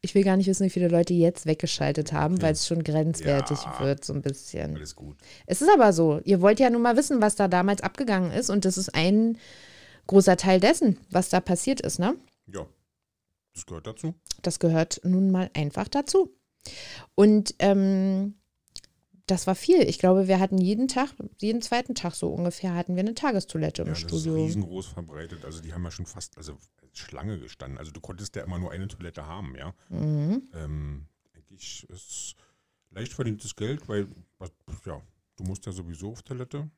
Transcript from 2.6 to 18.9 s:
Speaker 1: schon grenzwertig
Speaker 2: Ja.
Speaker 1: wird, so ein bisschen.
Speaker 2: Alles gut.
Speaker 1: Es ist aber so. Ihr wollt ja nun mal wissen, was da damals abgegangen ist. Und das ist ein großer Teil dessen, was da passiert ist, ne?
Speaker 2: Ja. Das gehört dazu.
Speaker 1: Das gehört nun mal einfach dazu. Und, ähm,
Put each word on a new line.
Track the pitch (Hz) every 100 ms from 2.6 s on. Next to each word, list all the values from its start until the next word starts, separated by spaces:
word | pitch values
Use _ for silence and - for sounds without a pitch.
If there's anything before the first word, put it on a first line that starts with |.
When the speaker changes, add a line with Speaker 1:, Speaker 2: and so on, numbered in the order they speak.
| -
Speaker 1:
schon | 170
grenzwertig | 156 156 156 160 143 143 131 143
Speaker 2:
Ja. | 127 127
Speaker 1:
wird, | 135 139
so | -
ein | 143
bisschen. | 139 139 - 76 76 76
Speaker 2:
Alles | 76
gut. | - 73 73 - - -
Speaker 1:
Es | 185
ist | 302
aber | 392 220
so. | 165 165 147
Ihr | - 196
wollt | 190 220
ja | 262
nun | 233
mal | 240 240
wissen, | 285 269
was | 214
da | 202 196
damals | 180 190 202
abgegangen | - - 254 190 180
ist. | 139 -
Und | 202
das | 190 185
ist | 190
ein | - 165 208 226 226 - - - - - - -
großer | 196 196 180
Teil | 185 190
dessen, | 202 330 262 185 -
was | 175 185
da | 180
passiert | - 180 - 269
ist, | - -
ne? | 180 330 _ _ -
Speaker 2:
Ja. | 95 73 _ _ _ _ _ _ _ _
Das | - -
gehört | 82 78
dazu. | 110 160 175 - -
Speaker 1:
Das | - -
gehört | 170 165 170 -
nun | 180 185 190
mal | 185 185
einfach | - 147 - 202
dazu. | 277 285 381 370 _ _ _ - - - - - -
Und, | 208 214 208 -
ähm, | 196 196 190 190 190 190 202 208 _ _ _ - _